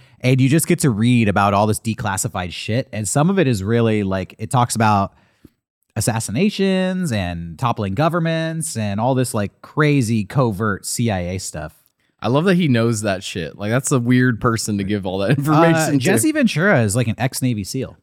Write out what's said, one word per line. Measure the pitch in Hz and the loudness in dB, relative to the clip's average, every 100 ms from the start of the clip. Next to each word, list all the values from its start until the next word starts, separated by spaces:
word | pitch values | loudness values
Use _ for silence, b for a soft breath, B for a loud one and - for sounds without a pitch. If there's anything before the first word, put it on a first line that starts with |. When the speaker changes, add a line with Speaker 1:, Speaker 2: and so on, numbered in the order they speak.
| B B | B B
Speaker 1:
And | 127 131 | 0 4
you | 131 | 4
just | 160 - | 2 2
get | 170 | 2
to | 147 | 2
read | 104 117 123 107 | 2 4 4 4
about | 101 101 | 4 4
all | 98 107 | 4 2
this | 104 | 0
declassified | 113 107 113 95 120 98 90 | -4 -6 -4 -4 -4 -6 -8
shit. | - - 113 - | -8 -4 -4 -4
And | 104 104 | -6 -4
some | 139 165 | 0 2
of | 196 | 2
it | 139 | 2
is | 110 | 0
really, | 95 117 113 107 | 0 2 2 2
like, | 98 95 90 - | 0 -2 -6 -10
it | 110 | -2
talks | 127 120 | 0 0
about | 110 110 104 98 _ b b b b _ _ _ - | 2 2 4 0 _ b b b b _ _ _ -6
assassinations | 110 110 - 104 208 - 190 185 185 185 175 | -2 -2 -4 -2 0 0 0 0 -2 -2 -2
and | 110 90 87 85 82 | -2 -2 -4 -8 -4
toppling | 123 117 101 | -2 -2 -4
governments | 98 160 170 165 165 160 160 156 113 | -2 0 0 -2 -2 -4 -6 -8 -6
and | 104 101 | -4 -2
all | 120 | 0
this, | 127 123 | 0 0
like, | 113 101 - | -2 -4 -8
crazy | - - 151 143 110 117 | -8 0 2 2 2 0
covert | 95 143 123 95 110 95 - | -2 0 0 0 -2 -4 -6
C | - 117 | -4 -2
I | 98 | -2
A | 87 95 | -4 -6
stuff. | - 82 78 - _ _ _ _ | -8 -10 -12 -16 _ _ _ _
Speaker 2:
I | 107 | -2
love | 139 185 | 2 2
that | 180 | 2
he | 156 | 4
knows | 120 117 110 | 2 2 0
that | 104 92 | -2 -4
shit. | - 98 78 - | -6 -8 -8 -8
Like, | 101 | -2
that's | 123 - | -2 0
a | 139 | 0
weird | 120 127 127 110 | 2 4 4 2
person | 123 113 - 104 | 0 0 -2 -2
to | |
give | 98 104 92 | -2 -2 -2
all | 95 | -2
that | 98 | 0
<laughs> | 131 | 2
information | 143 156 170 | 2 4 4
Speaker 1:
Uh, | 165 156 | 4 2
Speaker 2:
to. | 143 | 0
Speaker 1:
Jesse | 131 220 302 | 2 2 0
Ventura | 311 254 151 196 156 | 2 0 2 2 2
is, | 110 107 | 2 0
like, | 113 | -2
an | 104 | -2
ex-Navy | 123 - 131 107 | -4 -2 -4 -4
seal. | 95 131 95 - | -6 -8 -8 0